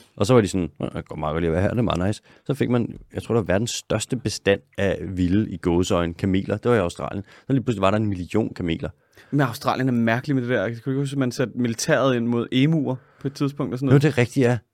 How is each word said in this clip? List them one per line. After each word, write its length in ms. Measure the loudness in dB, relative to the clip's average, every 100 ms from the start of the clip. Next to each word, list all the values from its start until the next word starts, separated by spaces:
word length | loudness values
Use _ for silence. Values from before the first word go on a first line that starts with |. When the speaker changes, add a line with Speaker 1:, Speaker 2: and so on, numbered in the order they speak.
| -16 -4
Speaker 1:
og 100 | 4
så 80 |
var 80 | 6
de 60 | 4
sådan, 240 | 0 -4 -4
"Nå, 100 | -8 -8
det 120 | -10
går 80 | -6
meget 180 | -4
godt 80 | -2
lige 80 | 0
at 40 |
være 80 | 0
her, 80 | 0
det 80 | 0
er 40 |
meget 260 | 0 0 -2
nice." 140 | -2 -8 -12 -6
Så 80 |
fik 160 | -2 0
man, 280 | 0 -2 -6 -12
jeg 100 | -10
tror, 120 | -2 0
der 60 |
var 40 | 2
verdens 180 | 0 0
største 440 | -6 -4 -4 -2 -4
bestand 440 | -4 -2 0 0 -2 -2
af 200 | -2 0
vilde 480 | -4 -2 2 2 0
i 80 | -2
gåseøjne 560 | 0 2 2 0 0
kameler. 440 | -2 0 0 0 -2
Det 140 | 0
var 60 | 2
i 20 |
Australien. 440 | 0 -4 -8 -8 -10 -14 -2
Så 60 |
lige 100 | 0
pludselig 180 | 0 0
var 100 | 2
der 60 | 2
en 80 | 0
million 480 | -2 -2 -2 -2
kameler. 360 | -2 -4 -2 -4 -10 _ -20 -4
Speaker 2:
Men 100 | 0
Australien 460 | 0 -2 -2 0 0
er 60 |
mærkelig 420 | 2 2 2 0 -2
med 80 |
det 60 | 0
der. 180 | 0 -2
Kan 80 | -4 -6
du 40 |
ikke 100 | -4
huske, 140 | -4
at 40 | -2
man 140 | -2
satte 220 | -2 -4 -2
militæret 580 | -2 -2 0 2 2 2
ind 100 | 0
mod 200 | 0 0
emuer 440 | 2 4 2 0 -4 -10 _
på 80 | -10
et 60 |
tidspunkt 400 | -4 -4 -4 -6
og 60 | -4
sådan 80 | 4
Speaker 1:
Jo, 20 |
Speaker 2:
noget? 120 | 4
Speaker 1:
det 60 | 6
er 100 | 2
rigtigt, 260 | 0 2
ja. 80 | 2
Det 80 | 2 -4